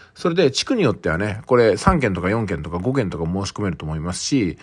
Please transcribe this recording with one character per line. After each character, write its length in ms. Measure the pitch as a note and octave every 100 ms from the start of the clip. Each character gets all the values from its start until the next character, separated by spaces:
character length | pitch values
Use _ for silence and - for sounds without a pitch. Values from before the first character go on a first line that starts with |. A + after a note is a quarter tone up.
| -
そ 140 | - F3+
れ 60 |
で、 160 | E3+ C#3+
地 140 | -
区 100 | -
に 80 | B3
よ 100 | C3+
っ 40 | D#2+
て 120 | F2
は 80 | E2
ね、 240 | G#2 G2+ -
こ 100 | B2
れ 220 | A2+ G2
三 200 | F#3+ E3+
件 140 | A2+
と 80 | F2+
か 80 | F2+
四 160 | A#2
件 180 | G2+ D#2
と 60 | D#2
か 80 | F2
五 160 | A#2+
件 160 | C3+ F#2+
と 100 | D#2+
か 60 |
申 220 | E2 F#2+ F#2+
し 60 |
込 100 | -
め 80 | G2+
る 80 | D#2
と 80 | D#2
思 100 | D#2
い 40 |
ま 120 | E2+
す 100 | F2+
し、 360 | - C#3 F2+ -